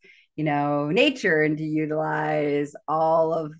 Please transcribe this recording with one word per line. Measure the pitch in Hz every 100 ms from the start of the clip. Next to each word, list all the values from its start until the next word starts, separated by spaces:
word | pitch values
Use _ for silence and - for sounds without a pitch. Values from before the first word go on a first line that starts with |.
| - - _ -
you | 156
know, | 143 147 147 147
nature | 185 294 262 202 156
and | 156 151
to |
utilize | 156 156 156 156 156 156 151 151 147 143 143 - -
all | 156 160 165 160
of | 165 151 156